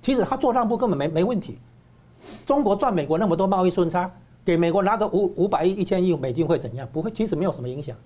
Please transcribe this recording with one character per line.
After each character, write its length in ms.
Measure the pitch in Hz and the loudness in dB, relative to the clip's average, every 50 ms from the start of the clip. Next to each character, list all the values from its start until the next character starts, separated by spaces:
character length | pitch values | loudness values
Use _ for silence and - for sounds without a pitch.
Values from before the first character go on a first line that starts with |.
其 140 | - - 269 | 0 0 0
实 80 | 247 196 | 0 0
他 120 | - 269 | -2 -2
做 160 | 262 - 269 | 0 0 2
让 160 | 233 262 240 208 | 2 2 0 0
步 80 | 233 | 0
根 140 | 226 254 233 | 0 0 0
本 80 | 175 139 | 0 0
没， 100 | 139 147 | -2 -2
没 160 | 156 160 180 | 0 0 0
问 160 | 214 254 196 | 0 0 -2
题。 200 | - - - - - - - - _ _ - - - - - - - - - - - | -4 -8 -16 -18 -20 -20 -20 -20 _ _ -20 -20 -20 -20 -20 -20 -20 -20 -20 -20 -2
中 180 | - 277 294 277 | 0 0 2 4
国 120 | 202 196 | 2 2
赚 160 | 202 294 262 208 | 2 2 2 2
美 120 | 170 143 | 0 0
国 120 | 139 156 165 | 0 0 0
那 100 | 220 196 | 2 0
么 80 | 165 | 2
多 100 | 165 190 | 2 2
贸 220 | 190 196 190 185 185 | 2 2 2 2 2
易 20 | |
顺 180 | 180 - 175 165 | 2 2 0 2
差， 240 | 160 180 180 185 - - - - - - - | 2 -2 -2 -2 -6 -14 -20 -20 -20 -8 -2
给 140 | - 170 165 | 0 2 2
美 140 | 170 170 | 2 2
国 100 | 165 196 | 2 2
拿 160 | 190 196 214 220 | 2 2 2 0
个 100 | 214 220 | 0 0
五-， 220 | - 185 202 180 - - | 2 0 0 0 0 0
五 100 | 175 202 | 0 0
百 160 | 196 143 160 | 2 2 2
亿、 80 | 180 190 | 0 0
一 80 | 208 185 | 0 -2
千 200 | - 196 185 180 | 0 0 2 2
亿 120 | 185 170 | 2 2
美 180 | 147 135 131 120 | 0 -2 -4 -2
金 140 | 147 165 147 | -2 0 0
会 100 | 170 131 | 0 -2
怎 160 | - 117 104 | -2 -6 -10
样？ 140 | 123 135 120 | -10 -12 -8
不 80 | - 151 | -8 -6
会， 120 | 170 220 | -6 -6
其 160 | 220 - 214 214 | -4 -4 -4 -2
实 80 | 202 | -2
没 100 | 147 175 | -2 -2
有 60 | 190 | -2
什 100 | 147 - | -2 -4
么 80 | 123 123 | -8 -8
影 120 | 127 143 | -8 -10
响。 140 | 143 - 117 - - | -10 -12 -14 -16 -18